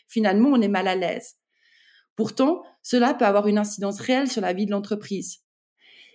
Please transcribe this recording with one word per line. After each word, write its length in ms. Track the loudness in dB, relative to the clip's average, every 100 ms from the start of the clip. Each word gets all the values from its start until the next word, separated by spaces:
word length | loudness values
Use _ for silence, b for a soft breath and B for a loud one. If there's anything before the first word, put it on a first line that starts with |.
| _
finalement, 420 | 0 2 4 4
on 100 | 4
est 80 | 2
mal 200 | 0 0
à 80 | -2
l'aise. 400 | -2 -6 -12 -20 _ b b b b b b -6
Pourtant, 480 | -4 0 0 0 B B
cela 320 | -2 2 2
peut 100 | 2
avoir 220 | 2 2 2
une 100 | 0
incidence 440 | 0 -4 -8 -6
réelle 280 | -2 -2 0
sur 140 | -4
la 100 | -4
vie 140 | -2 -2
de 60 |
l'entreprise. 680 | -4 -4 -8 -6 -10 -10 -16 _ _ _ _ b b b